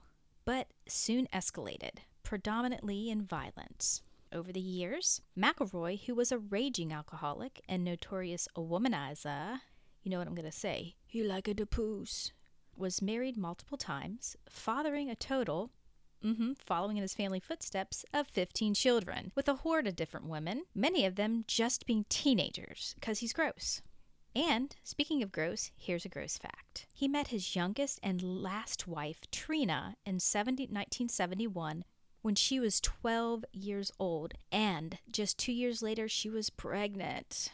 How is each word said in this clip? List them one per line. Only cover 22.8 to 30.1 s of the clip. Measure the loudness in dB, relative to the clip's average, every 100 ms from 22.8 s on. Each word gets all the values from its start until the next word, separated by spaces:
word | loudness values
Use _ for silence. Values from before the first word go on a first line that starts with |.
| -8 -6
'cause | -4 -2
he's | -2
gross. | 0 0 0 -4 -4 -6 -18 -20 -20 -6
And, | 0 2 2 0 -6
speaking | -8 -2 0 2
of | 0
gross, | 0 -2 -2 -6 -6
here's | -2 -2
a | -2
gross | -6 -6 -6
fact. | -8 -14 -14 -14 -12
He | -2 0
met | 2 0
his | -2 -2
youngest | 0 0 2 0 0
and | 0 0
last | 0 -2 -2 -4 -4 -6 -4
wife, | -4 -4 -6 -8
Trina, | -8 0 2 4 2 0 -8
in | -4